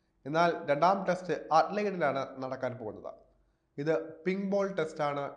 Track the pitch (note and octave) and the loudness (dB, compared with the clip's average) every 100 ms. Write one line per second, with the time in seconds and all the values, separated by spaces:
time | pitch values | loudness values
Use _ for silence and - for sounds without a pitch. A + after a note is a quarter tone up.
0 | _ _ C3+ D#3+ E3+ E3 - C#3+ E3+ G3 | _ _ -2 2 4 2 0 4 4 4
1 | F#3 F3 - D3+ - D#3 D#3+ G3 G#3 F#3 | 2 -2 -2 -4 4 4 4 2 -2 0
2 | D3 C3+ C3 C3 C3 B2+ C3 A#2+ A2 F#2 | 0 0 -4 -6 -8 -4 -4 -4 -10 -10
3 | D#2 - _ _ _ _ _ - D3 D#3+ | -12 -16 _ _ _ _ _ -6 0 0
4 | - - F3+ F#3+ G3 G3+ F#3+ F3+ D#3 - | -2 -8 -4 -2 0 0 0 -2 -4 -2
5 | D3 C#3+ C#3 | -2 -2 -6